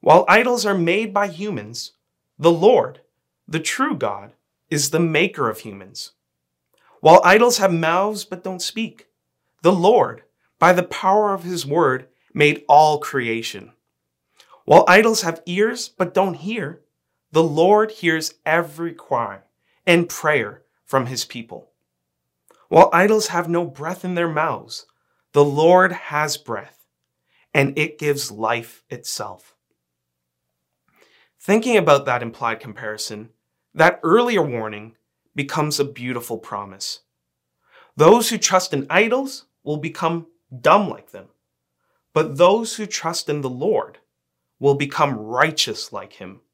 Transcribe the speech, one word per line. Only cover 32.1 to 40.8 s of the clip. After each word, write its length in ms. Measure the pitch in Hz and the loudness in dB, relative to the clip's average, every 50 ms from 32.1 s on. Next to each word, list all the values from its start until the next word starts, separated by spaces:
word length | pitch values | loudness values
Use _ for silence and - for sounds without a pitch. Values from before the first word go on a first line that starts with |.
| 123 120 | -6 -4
implied 360 | 120 117 113 - 135 117 113 110 | -6 -10 -10 -8 -6 -6 -6 -6
comparison, 680 | - 120 101 - 110 107 107 107 - - 110 104 110 123 _ _ _ _ _ _ _ _ | -12 -18 -18 -14 -12 -12 -12 -10 -12 -12 -12 -14 -16 -20 _ _ _ _ _ _ _ _
that 280 | _ 151 160 175 170 - | _ 2 2 2 2 0
earlier 400 | - 165 165 226 247 240 233 196 | 0 2 2 2 2 2 0 -2
warning 540 | 160 147 123 117 110 107 107 104 107 113 113 _ _ _ _ _ _ _ _ | -2 -2 -4 -6 -8 -8 -10 -12 -16 -20 _ _ _ _ _ _ _ _ _
becomes 440 | 143 143 139 - 160 151 151 143 - | -8 -8 -6 -4 -4 -4 -4 -2 -4
a 60 | 143 | -4
beautiful 540 | 139 - - 123 123 127 120 117 - 117 113 | -6 -6 -12 -10 -8 -8 -10 -8 -10 -12 -12
promise. 600 | - - 110 101 101 98 92 101 - - - - _ _ _ _ _ _ _ _ _ _ _ _ _ _ _ - _ _ _ | -12 -12 -12 -12 -12 -14 -16 -14 -14 -14 -14 -14 _ _ _ _ _ _ _ _ _ _ _ _ _ _ _ -20 _ _ _
Those 360 | - 151 170 208 240 226 - | 4 6 6 6 6 4 -2
who 80 | 240 208 | -4 -4
trust 340 | - - 196 185 180 - | -2 0 0 0 0 0
in 140 | - 139 135 - | -6 -6 -6 -2
idols 560 | 156 175 220 226 240 262 269 269 - - _ _ _ _ | 0 0 2 2 0 -2 -4 -6 -10 -16 _ _ _ _
will 140 | _ 143 151 | _ -8 -8
become 500 | 151 143 165 - - 170 165 170 170 165 _ _ _ _ _ 131 123 | -6 -8 -10 -8 -4 -4 -4 -4 -4 -8 _ _ _ _ _ -20 -2
dumb 280 | - 151 170 208 | 2 2 2 4